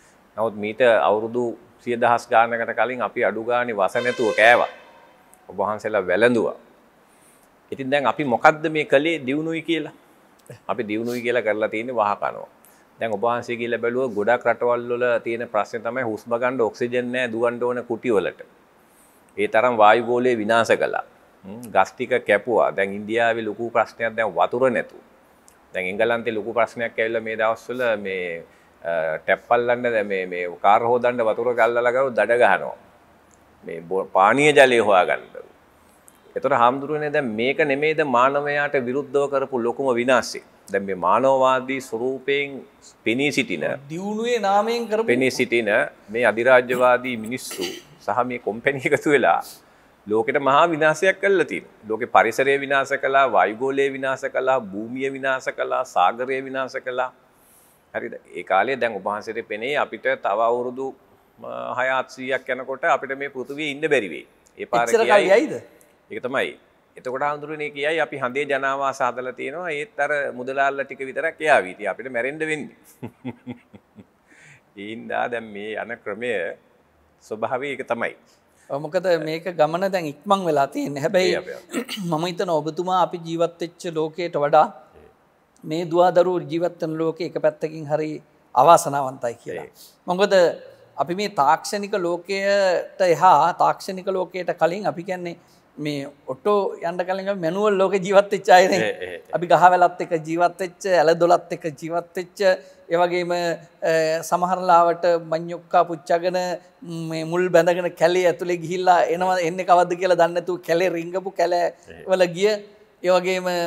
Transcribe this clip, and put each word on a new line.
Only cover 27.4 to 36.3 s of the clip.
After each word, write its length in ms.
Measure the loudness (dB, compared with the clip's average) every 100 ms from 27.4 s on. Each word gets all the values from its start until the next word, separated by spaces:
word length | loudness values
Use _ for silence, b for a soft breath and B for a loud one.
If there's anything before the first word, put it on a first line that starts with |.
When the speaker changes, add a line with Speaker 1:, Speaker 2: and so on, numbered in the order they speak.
| -2 -2 -6 -4 -2 -2
Speaker 1:
මේ, 460 | -4 -6 -6 -10 -14 b b _
අ, 100 | -6 -2 -2 -4
ටැප් 360 | 0 -2 2
අල්ලන්න 320 | 0 2 0
දැන් 240 | 0 -2 -2
මේ, 180 | -4 -4
මේ 200 | -6 -8 0
කාර් 240 | 4 4
හොදන්න 400 | 4 2 2 0
වතුර 300 | 0 0 0 2
ගල්ලලා 360 | 2 2 0
ගාව 160 | 2 0
දඩ 280 | 0 2 4
ගහනවා. 380 | 4 4 -2 -12 -20 _ _ _ _ _ _ _
මේ 180 | -14 -12
බෝ-, 240 | -6 -4 0
පානීය 460 | 4 4 6 6
ජලය 260 | 8 8 6
හොයාගන්න. 440 | 4 4 4 0 -6 -18 -20 _ _ _ _ _ _ _
එතකොට 240 | _